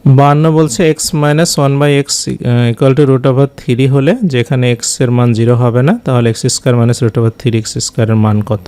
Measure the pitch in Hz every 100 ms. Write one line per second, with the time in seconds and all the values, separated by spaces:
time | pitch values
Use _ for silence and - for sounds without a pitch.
0 | - 131 143 147 160 156 156 - 160 151
1 | - 156 147 147 170 - 139 139 147 139
2 | 139 - - 127 123 120 120 113 135 135
3 | 139 135 139 127 139 - - 120 135 139
4 | 139 240 196 127 117 131 123 117 - -
5 | 127 123 120 110 117 120 123 117 135 233
6 | 147 123 117 110 131 - 135 120 117 117
7 | 117 123 113 - 127 113 107 - - -
8 | 110 110 107 104 101 104